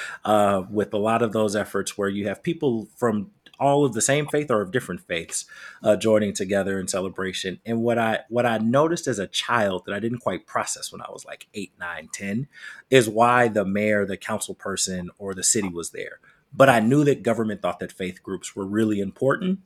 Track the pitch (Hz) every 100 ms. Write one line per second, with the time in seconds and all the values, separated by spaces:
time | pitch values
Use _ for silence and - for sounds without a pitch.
0 | - - - 107 101 98 92 104 98 107
1 | 107 113 117 107 107 104 98 101 95 -
2 | 101 101 101 98 - 165 147 113 101 -
3 | 120 107 95 _ - - 139 143 143 110
4 | - 143 147 147 147 110 92 120 - 87
5 | - 85 82 - - - - - - 104
6 | 107 107 104 - 95 98 98 95 92 95
7 | 92 - 95 92 95 87 - 113 117 117
8 | 113 - - 117 120 110 110 135 160 170
9 | 139 104 92 - - 120 101 90 - 101
10 | 117 120 - 90 - 120 104 - - 98
11 | 110 - - - - 107 95 _ 87 82
12 | 78 - 98 107 139 - - - _ 131
13 | 110 107 120 123 120 104 95 101 107 104
14 | 98 95 - 107 - 92 104 95 - 92
15 | 87 - 98 95 - 113 98 85 82 -
16 | - - _ _ _ - 135 117 110 143
17 | 143 131 107 113 107 101 87 87 90 -
18 | 92 90 - 92 - - 98 104 110 101
19 | 95 - 131 147 185 190